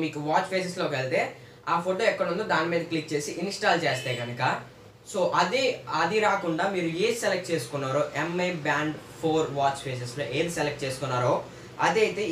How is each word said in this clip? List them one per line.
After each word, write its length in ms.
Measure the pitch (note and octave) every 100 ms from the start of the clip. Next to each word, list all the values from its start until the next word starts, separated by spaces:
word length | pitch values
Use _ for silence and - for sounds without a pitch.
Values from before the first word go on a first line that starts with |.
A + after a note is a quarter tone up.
మీకు 160 | D#3+ C#3+ D3+
వాచ్ 200 | F3+ F#3+
ఫేసెస్లోకి 420 | F#3 F3 F#3 D#3 C3+
వెళ్తే 220 | C3 F3+ C4+ - - - -
ఆ 80 | F3 F3+
ఫోటో 180 | F#3 G#3+
ఎక్కడ 160 | F#3 F3+
ఉందో 100 | F3+ G3
దాని 180 | D#3+ E3+
మీద 120 | E3+ E3
క్లిక్ 200 | E3 D3+
చేసి 180 | D3 - E3
ఇన్‌స్టాల్ 400 | F#3+ - G#3+ E3+ C#3+
చేస్తే 260 | B2+ C3 A#2+
కనుక, 200 | A#2+ B2 C3 F3+ - - - - -
so 100 | - C3+ D#3
అది, 220 | F#3 C4 C4 - - D3+
అది 160 | F3 G#3+ G#3
రాకుండా 380 | G3 F3 D#3+ G3
మీరు 160 | F#3 E3 E3 A3
ఏది 120 | A3+
సెలెక్ట్ 280 | G#3 F3 F3
చేసుకున్నారో, 500 | D#3+ - C#3+ C3+ C#3 D3 C#3
ఎంఐ 260 | E3 F3 F3+ E3+ D3+
బ్యాండ్ 280 | D3 D3+ D3 - -
ఫోర్ 260 | D#3+ D#3 D#3 C#3
వాచ్ 240 | C#3 C3+ C3+
ఫేసెస్‌లో 400 | B2 B2 D3 B2 C#3
ఏది 140 | E3+ E3+
సెలెక్ట్ 260 | D3 - C3+
చేసుకున్నారో 480 | B2+ C3+ B2 B2 - - - - - D#3+
అదైతే 360 | A3 G#3 F3 G3+